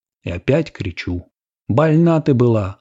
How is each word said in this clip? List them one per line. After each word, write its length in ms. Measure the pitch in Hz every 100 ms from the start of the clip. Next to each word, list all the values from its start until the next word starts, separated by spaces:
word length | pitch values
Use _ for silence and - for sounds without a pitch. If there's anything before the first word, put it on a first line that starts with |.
| _ _
И 80 | -
опять 400 | 87 - 147 147
кричу. 640 | - 87 - - 87 - _ _ _ -
Больна 540 | 113 160 156 170 160
ты 140 | 156
была, 460 | 123 123 110 95 -